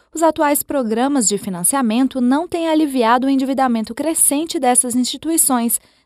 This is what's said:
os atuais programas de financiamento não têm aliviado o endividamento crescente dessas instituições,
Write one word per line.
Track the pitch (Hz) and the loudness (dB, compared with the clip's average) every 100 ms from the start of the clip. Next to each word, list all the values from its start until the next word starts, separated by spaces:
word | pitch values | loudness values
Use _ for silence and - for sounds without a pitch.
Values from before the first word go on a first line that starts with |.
| _ | _
os | 311 | 0
atuais | 320 320 294 294 | 0 2 0 0
programas | - 294 226 226 262 285 214 | -2 -4 -2 0 0 2 0
de | 196 | -2
financiamento | 202 175 175 277 240 226 262 262 | -4 -4 -2 0 0 2 0 2
não | 247 277 349 | 2 2 0
têm | 349 330 | -2 0
aliviado | 311 302 262 226 247 269 | 2 2 2 4 4 2
o | |
endividamento | 269 262 262 262 226 220 | 0 0 0 0 0 -4
crescente | 240 294 320 - 285 330 339 | -4 -4 0 0 0 -2 0
dessas | 254 247 247 | 0 2 0
instituições, | 240 247 285 302 320 - 247 233 - - _ | -2 -2 -4 -4 -2 0 0 0 -4 -8 _